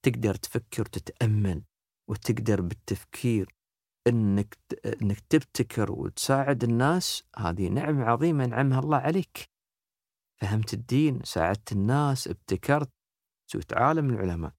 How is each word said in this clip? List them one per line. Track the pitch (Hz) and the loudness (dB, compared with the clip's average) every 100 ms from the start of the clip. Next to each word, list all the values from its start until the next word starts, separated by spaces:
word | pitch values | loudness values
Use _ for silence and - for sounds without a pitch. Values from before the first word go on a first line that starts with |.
تقدر | - 113 104 | 0 2 0
تفكر | 95 - 120 - - | 0 -4 -6 -6 -6
وتتأمل، | 104 - - - 117 107 101 85 - _ _ _ - | -6 -6 -12 -2 2 2 2 -2 -8 _ _ _ -10
وتقدر | 110 - 113 107 101 | -8 -2 -2 2 0
بالتفكير | 90 98 - 95 - - 123 113 92 _ _ _ _ _ - | 0 -6 -8 -8 -8 -4 0 0 -2 _ _ _ _ _ 2
إنك | 120 107 98 101 - _ | 4 4 2 0 -8 _
ت-، | - - 110 | -8 -6 -2
إنك | 104 101 | -2 -2
تبتكر | _ 160 - - 117 - 101 | _ 2 2 -4 -4 0 -2
وتساعد | 98 - - - 139 139 135 | -2 -6 -6 0 0 2 0
الناس. | 120 117 135 175 - - _ - | 2 2 2 2 -2 -6 _ -6
هذه | 92 90 90 | -4 0 0
نعمة | 131 156 147 | 0 0 0
عظيمة | 113 117 160 151 | 2 2 2 2
أنعمها | 127 117 139 131 | 0 0 2 2
الله | 143 147 | 2 0
عليك. | 135 180 - - - _ _ _ _ _ _ _ _ _ | 2 -2 -2 -10 -18 _ _ _ _ _ _ _ _ _
فهمت | 98 107 107 | -2 0 -2
الدين، | - 117 127 156 131 | -6 -2 2 2 0
ساعدت | - 92 82 101 - | -4 0 0 0 -2
الناس، | 104 101 139 147 135 - | 0 2 2 2 0 -4
ابتكرت، | - - 95 - 143 147 _ _ _ _ _ _ | -10 -4 -4 2 0 0 _ _ _ _ _ _
سويت | - - | -10 -4
عالم | - 131 160 143 | 2 2 2 0
العلماء. | 117 95 85 78 | 0 -2 -2 -6